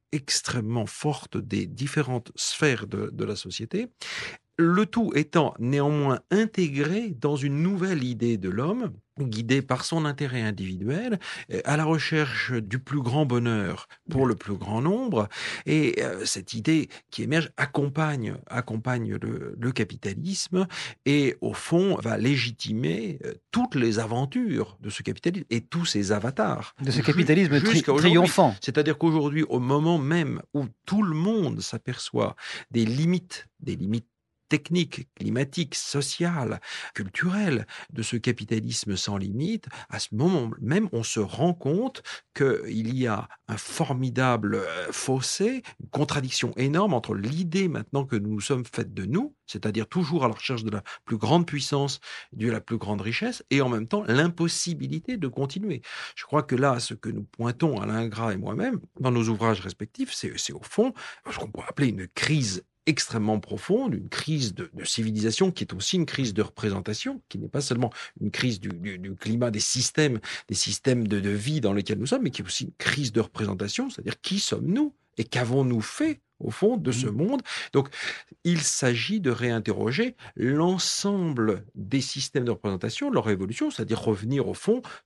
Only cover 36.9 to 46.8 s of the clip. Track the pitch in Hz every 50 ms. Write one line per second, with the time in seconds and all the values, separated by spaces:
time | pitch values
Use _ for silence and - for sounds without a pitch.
36.9 | - - 101 98 - - 165 180 190 208 208 175 135 107 - - - - - -
37.9 | - 120 110 - 123 110 - 127 120 - 107 - 113 110 110 120 117 - - 104
38.9 | 95 90 - 107 101 95 95 98 98 127 156 202 226 208 - 131 - - - -
39.9 | - 110 - - 107 107 151 185 185 147 117 113 110 - - 113 156 208 220 -
40.9 | - 117 110 - - 113 101 95 - 120 156 175 175 - - 135 160 202 254 254
41.9 | - - - - - - - _ - - 139 139 - - - 113 107 110 113 113
42.9 | 131 131 123 117 104 104 110 - - - _ - 107 104 - - - - 160 -
43.9 | 135 123 131 127 113 127 131 127 120 110 104 101 104 101 92 80 82 - - -
44.9 | - - - - 135 131 123 - - - 196 233 269 254 - - - - - -
45.9 | - 131 151 - - 147 127 127 - - 127 113 - 113 131 139 151 180